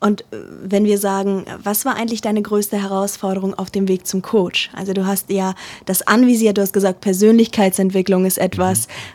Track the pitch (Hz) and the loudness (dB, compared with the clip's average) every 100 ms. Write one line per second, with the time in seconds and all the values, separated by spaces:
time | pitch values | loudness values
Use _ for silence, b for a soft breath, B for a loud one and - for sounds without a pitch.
0 | 208 202 - - - 80 190 202 208 202 | -2 -2 -6 -14 -14 -14 -2 2 2 2
1 | 202 196 196 196 - - 202 208 269 233 | 0 0 -2 -2 -6 -8 -4 -2 -2 -2
2 | 226 226 220 214 202 208 208 208 196 196 | -4 -4 -2 -2 0 -2 -2 -4 -2 -2
3 | 202 - 196 190 190 190 190 196 190 185 | -2 -4 -4 -2 -4 -6 -6 -2 0 -2
4 | - 190 - 220 180 - - - 196 190 | -2 -6 0 0 2 -2 -6 -8 -6 -2
5 | 190 196 - 196 190 190 B B - 190 | -2 -2 -2 -2 -2 -4 B B -4 -2
6 | - 214 247 233 220 202 190 196 196 185 | 2 4 6 4 4 2 0 2 0 0
7 | 208 185 214 226 226 - 190 185 190 190 | -2 4 6 6 4 2 2 2 0 2
8 | 185 185 190 190 190 180 185 196 - B | 2 2 2 0 -2 0 0 0 -4 B
9 | B | B